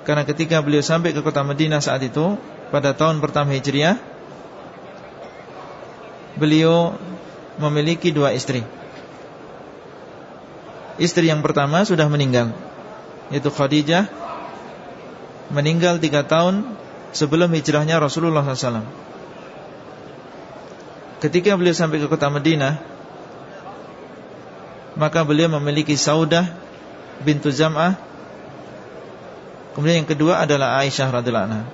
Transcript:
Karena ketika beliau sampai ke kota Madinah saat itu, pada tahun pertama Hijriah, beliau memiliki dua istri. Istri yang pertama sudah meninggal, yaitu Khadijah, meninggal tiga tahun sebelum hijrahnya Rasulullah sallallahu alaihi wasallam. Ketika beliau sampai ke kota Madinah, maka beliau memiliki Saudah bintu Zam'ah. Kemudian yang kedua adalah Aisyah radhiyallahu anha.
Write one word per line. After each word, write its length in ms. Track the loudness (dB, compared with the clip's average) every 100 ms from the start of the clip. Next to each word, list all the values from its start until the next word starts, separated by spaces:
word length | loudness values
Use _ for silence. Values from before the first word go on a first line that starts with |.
Karena 220 | 0 0 0
ketika 340 | -2 2 2 4
beliau 160 | 2
sampai 320 | 4 2 2
ke 80 | 0
kota 240 | 0 0 0
Madinah 340 | 2 2 2
saat 220 | 2 0
itu, 340 | 0 0 0 0 -6 -16 -2
pada 240 | 0 2 2
tahun 240 | 2 2
pertama 320 | 0 0 2
Hijriah, 420 | 0 0 2 4 2 -2 -16 -18 -18 -18 -18 -18 -18 -18 -18 -18 -16 -16 -16 -18 -16 -16 -16 -16 -16 -16 -16 -12
beliau 640 | 0 4 6 8 6 4 0 -10 -12 -14 -16 -16 -2
memiliki 480 | 0 2 2 2 2
dua 240 | 4 4
istri. 320 | 2 0 -4 -4 -12 -16 -16 -18 -18 -18 -18 -18 -18 -18 -18 -18 -18 -18 -18 -18 -18 -18 -18 -18 -16 -16 -2
Istri 320 | 0 4 4
yang 80 | 4
pertama 460 | 2 2 4 4 4
sudah 220 | 4 4
meninggal, 400 | 4 4 4 2 -2 -12 -16 -16 -16 -16 -18 -4
yaitu 160 | -2 0
Khadijah, 640 | 2 4 4 4 4 2 -2 -10 -10 -12 -14 -14 -16 -16 -16 -16 -16 -16 -16 -6
meninggal 480 | 0 2 4 4 4
tiga 300 | 2 2 4
tahun 400 | 4 4 4 -2 -8 -14 -16 -10 -2
sebelum 340 | 2 4 4 4
hijrahnya 420 | 2 2 4 4
Rasulullah 400 | 2 2 2 2
sallallahu 160 | 2 0
alaihi 80 | -2
wasallam. 200 | -2 -6 -12 -16 -16 -16 -16 -16 -16 -16 -16 -16 -16 -16 -16 -18 -18 -16 -16 -16 -16 -16 -16 -18 -4
Ketika 320 | 0 2 4 4
beliau 160 | 4
sampai 320 | 4 2 2
ke 40 | 0
kota 160 | 2 2
Madinah, 560 | 2 4 4 4 0 -6 -16 -16 -18 -16 -16 -16 -16 -16 -14 -16 -16 -16 -16 -16 -16 -16 -16 -16 -16 -12 -2
maka 240 | 2 2
beliau 240 | 4 6 6 4
memiliki 400 | 2 0 2 2
Saudah 560 | 4 4 6 4 2 -2 -16 -18 -18 -18 -16 -4
bintu 240 | 2 2 2
Zam'ah. 480 | 2 2 4 2 2 -4 -18 -18 -16 -16 -16 -16 -16 -16 -16 -16 -16 -16 -16 -18 -18 -14
Kemudian 320 | -2 2 2
yang 60 | 2
kedua 320 | 2 4 4
adalah 400 | 4 4 4 2
Aisyah 240 | 2 2 0
radhiyallahu 400 | 2 0 0 0
anha. 160 | -2 -6